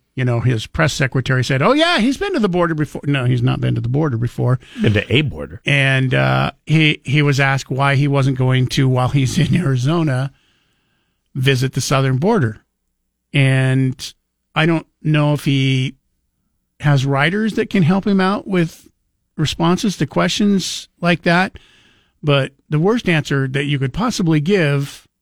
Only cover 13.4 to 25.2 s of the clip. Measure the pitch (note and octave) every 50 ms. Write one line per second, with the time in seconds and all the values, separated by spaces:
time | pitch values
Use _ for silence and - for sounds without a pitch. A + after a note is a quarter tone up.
13.4 | C3+ C3+ C3+ C3 C3 C3 C3 C3 C3 C3 B2 - - - - _ _ _ _ _
14.4 | _ _ - E3 D#3 E3+ E3 D#3 - - _ _ - D3+ D3+ D3+ D3 D3 D3 C#3
15.4 | - D3+ C#3 C3+ C3+ C3+ C3+ C3 B2+ C3+ - _ _ _ _ _ _ _ _ _
16.4 | _ _ _ _ _ _ _ - - D3 C#3+ C3+ B2+ C#3 C#3 C3+ C#3+ E3+ F#3+ G#3+
17.4 | A3 G#3+ - A#3+ - - - G3 E3 C#3+ F#3+ G3 - G#3 G3+ F#3+ F#3 F#3+ G3+ -
18.4 | - - F#3+ F3+ E3 E3 - - - _ _ _ _ _ _ _ _ _ _ -
19.4 | D3+ C#3 - - E3+ E3+ F#3 F3+ - G#3 E3+ - D3+ - - E3+ F3 F3 - -
20.4 | G#3+ G3+ G3 F#3+ F3 - - - - - _ _ E3+ E3+ F3 - - F3 E3+ F3+
21.4 | F#3 A#3+ - - - _ _ _ _ _ _ _ _ _ _ _ - D3+ C#3+ C#3
22.4 | C3+ - - _ _ - D#3 D3+ E3 G3+ A#3+ A#3+ - F#3 E3 D3+ C#3 - D3 C#3
23.4 | C3+ C3 C3 C#3 D3 C#3+ C#3+ C3 C3+ B2+ - E3+ A#3 B3+ - - F#3+ D#3+ D#3+ D3+
24.4 | C#3+ F3+ G#3 F#3+ D#3+ C#3+ C#3+ C#3 C#3+ - - - - _ _ _